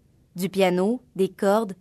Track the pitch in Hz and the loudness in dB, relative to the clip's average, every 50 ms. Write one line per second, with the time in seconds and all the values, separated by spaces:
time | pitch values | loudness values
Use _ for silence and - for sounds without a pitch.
0 | _ _ _ _ _ _ _ 175 190 180 185 196 190 180 180 180 185 214 247 262 | _ _ _ _ _ _ _ -6 -6 -4 0 2 2 2 2 2 0 0 -2 -4
1 | - _ _ 175 190 185 - - 214 196 202 226 226 190 185 - | -8 _ _ -4 -4 -4 -2 -2 0 2 2 2 0 -4 -8 -14